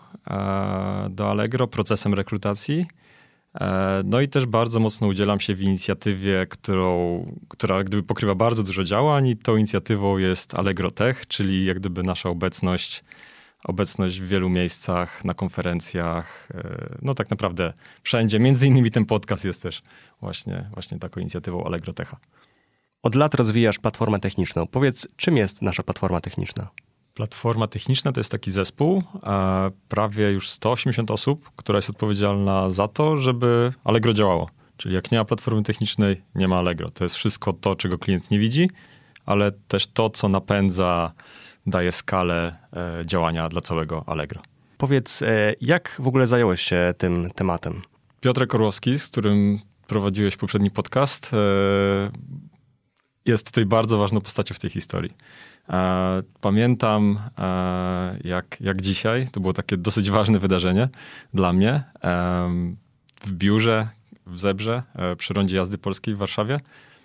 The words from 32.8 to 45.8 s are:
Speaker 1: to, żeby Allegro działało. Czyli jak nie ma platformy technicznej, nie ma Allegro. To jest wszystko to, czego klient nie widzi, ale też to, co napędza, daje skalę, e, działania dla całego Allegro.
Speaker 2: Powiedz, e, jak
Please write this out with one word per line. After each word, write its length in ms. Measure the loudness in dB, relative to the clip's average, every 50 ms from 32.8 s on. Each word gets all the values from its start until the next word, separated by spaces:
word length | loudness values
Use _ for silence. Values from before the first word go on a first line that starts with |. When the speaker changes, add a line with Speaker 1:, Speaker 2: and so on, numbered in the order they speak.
| 0 0
Speaker 1:
to, 300 | 0 0 2 2 2 2
żeby 560 | 2 0 2 2 2 4 4 4 2 0 -2 -4 _
Allegro 300 | 2 2 4 4 4 4
działało. 360 | 4 4 4 4 2 0 -4 -10 _ _ _ _ -12
Czyli 180 | -6 -2 -2
jak 160 | -2 0 2
nie 60 | 2 2
ma 80 | 2
platformy 380 | 0 -2 -2 -2 -2 0 0 0
technicznej, 580 | -2 -2 -2 -4 -2 0 2 2 2 2 0 -4 _ -2
nie 120 | 0 2 2
ma 100 | 2 2
Allegro. 320 | 2 0 -2 -2 -6 -10
To 160 | -6 -4 -4
jest 100 | -4 -4
wszystko 380 | -2 -2 -4 -4 -2 -2 -4 -4
to, 220 | 0 0 0 0
czego 220 | 0 -2 -4 -4 -2
klient 340 | 0 0 0 0 0 0
nie 80 | 2 2
widzi, 300 | 2 2 2 2 2 0 0 -6 -16 -20 -20 -20 _ _ _ -16 _
ale 260 | 0 2 2 2 2
też 360 | 0 -4 _ _ -2 -2 -2 -2
to, 220 | _ 0 0 0
co 200 | 0 0 0 2
napędza, 840 | 2 0 2 2 2 4 4 2 2 2 2 2 2 2 0 -2 -4 -10 -20 -20 -20 -20 -20 -20 -20 _ _ -2
daje 240 | 0 0 0 2
skalę, 640 | 0 -2 -2 0 0 0 0 2 0 0 -2 -4 -6 -10 -18 _ -10
e, 320 | -8 -8 -8 -8 -8 -6
działania 440 | -2 0 0 0 0 0 -2 -2 -2
dla 120 | -4 -6
całego 420 | -4 -2 -4 -4 -2 -4 -6 -8 -6 -6
Allegro. 340 | -6 -6 -6 -6 -8 -14 -16 _ _ _ _ _ _ -4
Speaker 2:
Powiedz, 440 | 0 0 2 0 2 0 0 0
e, 320 | 2 2 2 4 2 2 0 0
jak 340 | 0 2 2 2